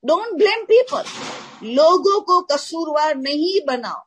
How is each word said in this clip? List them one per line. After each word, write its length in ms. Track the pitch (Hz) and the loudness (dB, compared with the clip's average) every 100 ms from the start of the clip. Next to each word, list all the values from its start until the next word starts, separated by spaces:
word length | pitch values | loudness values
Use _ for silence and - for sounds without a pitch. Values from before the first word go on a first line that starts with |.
| 240 | 0
"Don't 220 | 339 453 | 0 0
blame 360 | 349 403 440 427 | 0 0 0 4
people", 360 | 453 508 554 - - - - - - | 4 4 -4 -6 -12 -12 -14 -16 -16
लोगों 580 | 220 247 320 381 370 403 | -4 4 4 6 2 0
को 200 | - 359 | 2 0
कसूरवार 760 | 359 285 - 320 330 302 311 277 | 2 -4 -4 -8 -4 0 0 -2
नहीं 500 | 269 294 339 381 285 | -4 -4 -2 -2 -2
बनाओ, 360 | 247 220 160 | -6 -6 -10